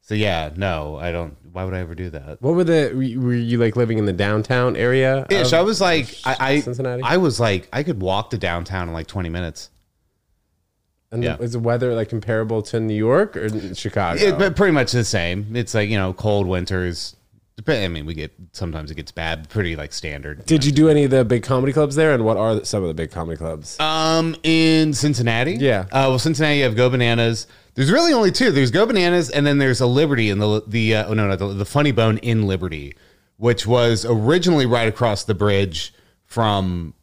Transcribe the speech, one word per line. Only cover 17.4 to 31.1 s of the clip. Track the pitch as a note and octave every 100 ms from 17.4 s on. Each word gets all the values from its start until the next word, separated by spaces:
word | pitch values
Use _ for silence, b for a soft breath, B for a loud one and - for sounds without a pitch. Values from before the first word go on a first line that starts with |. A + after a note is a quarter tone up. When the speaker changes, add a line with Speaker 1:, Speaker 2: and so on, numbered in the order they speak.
| _ -
Speaker 1:
Dep-, | A2 C3+
I | F#2+
mean, | E2
we | D2+
get, | D#2+ D2+ _ F2+
sometimes | - F2 D#2 D2+
it | D#2
gets | D#2
bad. | - E2 D#2+ D#2
Pretty, | - E2+ D#2+
like, | D2
standard. | - E2+ C#2+ C#2+ D2
Speaker 2:
Did | - D#3+
you | C#3
do | C#3+ D#3
any | D3+
of | C#3
the | C3
big | A#2 A#2+
comedy | - C3 C3+
clubs | C#3 D3
there? | C#3 D#3
And | C3+
what | A2 G#2
are | A2 G#2+
some | - G#2+
of | F2+
the |
big | D#2+ E2
comedy | - E2 D#2+
clubs? | E2 D#2 D2 -
Speaker 1:
Um, | D#3 D#3+ D#3+ D#3+ E3 D#3+
in | D3+ D#3+ D#3+ D#3+ D#3
Cincinnati? | C3+ D3 B2 A#2+ A2+ C3
Speaker 2:
Yeah. | F3+ C#3 G#2+ F#2
Speaker 1:
Uh, | C3 C3+
well, | C3
Cincinnati, | D#3+ C#3+ D#3 D3
you |
have | C3+
Go | A2 B2+
Bananas. | B2+ A#2+ A#2 A#2 A2+ - b b -
There's | C3+
really | A#3+ E4+
only | C4+ G3+
two. | - B3
There's | C#3+ C3
Go | D#3+
Bananas, | A3+ A3 F3 F3 C#3+
and | C#3+ C#3+
then | C#3+
there's | C3+ B2
a | B2
Liberty | B2+ D#3 C3+ A2
in | G2
the, | G#2+ G#2+ G#2+
the, | A2+ A2 G#2+
uh, |
oh, | G#2